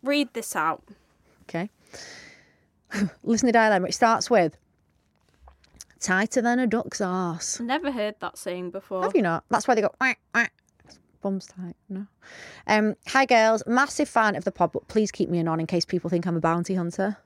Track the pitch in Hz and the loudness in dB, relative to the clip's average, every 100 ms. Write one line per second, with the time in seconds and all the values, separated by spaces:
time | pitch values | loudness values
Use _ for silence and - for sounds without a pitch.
0 | 247 294 277 - 220 185 156 160 _ 202 | 2 0 0 -4 -6 -2 -2 -2 _ -20
1 | _ _ _ _ - 165 196 _ _ - | _ _ _ _ -8 -6 -6 _ _ -20
2 | - - - - _ _ _ _ _ 202 | -18 -20 -20 -20 _ _ _ _ _ -2
3 | 196 - - 226 254 233 220 202 180 - | -2 -4 -2 2 4 4 4 4 0 2
4 | 233 226 - 233 170 - _ _ _ _ | 4 2 4 4 4 0 _ _ _ _
5 | _ _ _ _ - _ _ _ - _ | _ _ _ _ -20 _ _ _ -20 _
6 | - 185 220 - 233 240 254 226 - - | -2 0 2 0 0 0 0 -2 -4 -6
7 | 190 180 180 165 - - 240 277 339 254 | -4 -2 -4 -4 -8 -8 -4 -4 -4 -4
8 | 208 214 143 - - 180 180 185 - 190 | -6 -6 -12 -10 -10 -8 -8 -10 -8 -4
9 | 185 - 190 165 - - - 247 202 - | 0 2 2 -2 -2 -2 2 2 2 0
10 | 262 240 _ 233 233 _ _ _ _ - | -2 -2 _ -2 -2 _ _ _ _ -20
11 | _ _ 196 196 - - 180 170 _ 190 | _ _ -6 -6 -8 -14 -14 -14 _ -12
12 | 202 _ - - - - - 214 214 - | -12 _ -20 -20 -20 -16 0 2 2 -2
13 | - 269 269 240 220 226 - 240 277 - | -2 2 4 6 6 2 0 0 0 0
14 | 294 - 214 196 180 - 175 - - 220 | 0 2 2 0 -4 0 0 0 -2 0
15 | 214 - - 175 165 160 160 175 - 180 | 0 -2 -2 0 0 -2 0 -2 -2 -4
16 | 170 175 180 170 165 170 175 185 170 175 | -2 -2 0 0 0 0 -2 -2 -4 -2
17 | 196 208 | -4 -4